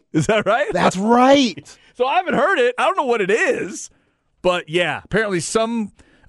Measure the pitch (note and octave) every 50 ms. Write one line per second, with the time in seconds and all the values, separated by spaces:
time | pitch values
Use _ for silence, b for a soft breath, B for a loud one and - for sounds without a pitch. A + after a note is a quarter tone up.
0 | - _ - D#3 D3 - A3 G#3+ - F#3 G#3 B3 D4 A4+ F4 F3+ F3 F#3 F3 F3+
1 | G3 A3 A#3+ A#3+ B3 C4 C#4 C#4+ C4+ A#3 E3+ - - - - b b b b _
2 | B3 C4 D4 F4 F#4 E4 B3 - B3+ F4 G4 D#4+ A#3+ A#3+ - - A#3+ D4+ F#4+ F#4
3 | D#4+ B3+ A#3+ A3+ G3+ F3 G3 B3+ - - A#3+ - - F3 - - - - _ _
4 | _ _ _ _ _ _ _ _ - F3+ F3+ F3 D#3 - D3+ F3 F3 D#3+ C#3 A2
5 | - - - G3+ A3 G#3 F#3+ F3 D3+ - - A3 A3+ A3+ A#3 A#3 G#3+ G3 - b
6 | b b b b b